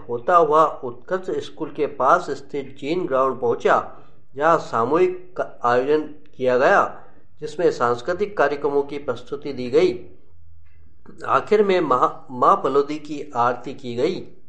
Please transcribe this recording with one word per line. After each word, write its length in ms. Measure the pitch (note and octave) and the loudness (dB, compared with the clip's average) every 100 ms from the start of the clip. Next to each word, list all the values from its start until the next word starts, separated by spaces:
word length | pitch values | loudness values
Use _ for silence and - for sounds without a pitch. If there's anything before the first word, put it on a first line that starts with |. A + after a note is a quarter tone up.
| - | -6
होता 260 | A#2+ - F3 | -4 4 6
हुआ 300 | D#3 D#3 D3+ | 8 6 6
उत्कर्ष 640 | - B2 A#2+ - F#3 F#3+ | 2 -8 -8 -4 -4 -2
स्कूल 400 | C#3+ - - D3 | -6 -6 -8 -8
के 160 | D3 C#3 | -4 -4
पास 440 | - B2+ F3 E3+ | 2 4 4 2
स्थित 480 | C3 - C#3+ B2+ G#2+ | -8 -6 -8 -8 -8
जैन 240 | C3+ F3+ D#3 | -4 -4 0
ग्राउंड 340 | C3 C3 A2+ | 2 0 0
पहुंचा, 560 | A#2+ - G3 B2+ - - - - - C3 | 0 2 4 2 2 -8 -14 -14 -12 0
जहां 220 | D#3+ D#3 | 4 4
सामूहिक 760 | - A#2+ A#2+ F#3 F#3 - - - | 2 0 2 4 2 0 -8 -6
क-, 180 | - - | -6 -2
आयोजन 380 | A#2+ B2 C3+ D#3 D3+ - - - | 0 2 2 0 0 -10 -14 -4
किया 200 | B2+ B2 | 0 4
गया, 460 | D#3 F#3+ G#2+ - - - - - | 6 6 4 -2 -14 -14 -14 -12
जिसमें 320 | D3+ - E3 | -10 0 0
सांस्कृतिक 680 | - A#2+ A#2+ - F3+ - - | 2 0 0 -2 -2 -2 0
कार्यक्रमों 460 | C#3+ C#3+ D3 C#3+ | 0 2 0 0
की 140 | C#3 C#3+ | 0 -4
प्रस्तुति 560 | C#3 A2+ - C#3+ C#3+ | -6 -6 -6 -8 -8
दी 160 | B2 B2 | -6 2
गई। 360 | C#3+ F3+ A#2+ - - - - - - - - - - - - - | 4 4 2 -8 -14 -14 -14 -12 -12 -14 -14 -14 -14 -14 -10 0
आखिर 380 | C3 - G#3 | 0 4 2
में 180 | G3 F3+ | 4 2
महा-, 460 | D3+ B2+ D3+ - - | 4 4 2 0 -10
मां 240 | B2 D3 F#3+ | 2 4 4
फलोदी 440 | C#3+ C#3 C#3+ D3+ | 4 2 2 -2
की 320 | D3+ D3 - A#2+ | -8 -10 -6 0
आरती 380 | B2 B2 C#3+ | 0 0 -6
की 220 | - B2 A#2 | -10 -8 -2
गई। 320 | D#3+ D#3+ - - | -2 -2 -10 -14